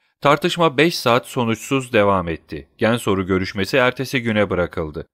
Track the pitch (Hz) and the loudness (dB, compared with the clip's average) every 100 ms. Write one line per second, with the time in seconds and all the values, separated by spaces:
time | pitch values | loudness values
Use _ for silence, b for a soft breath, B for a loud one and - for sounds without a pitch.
0 | _ _ 143 151 180 170 165 131 165 - | _ _ 0 2 0 0 0 2 0 0
1 | 127 120 - 131 117 110 - 135 123 117 | 2 0 0 -4 -2 -4 -2 -4 0 2
2 | 101 98 85 80 - 78 - - 110 120 | 4 2 -2 -6 -10 -14 -14 -2 0 0
3 | - 95 92 92 92 101 95 135 123 123 | 0 0 0 0 -2 -4 -2 2 2 0
4 | 131 135 117 107 95 90 85 - 80 78 | -4 -4 0 0 0 0 -2 -4 -6 -8
5 | - | -14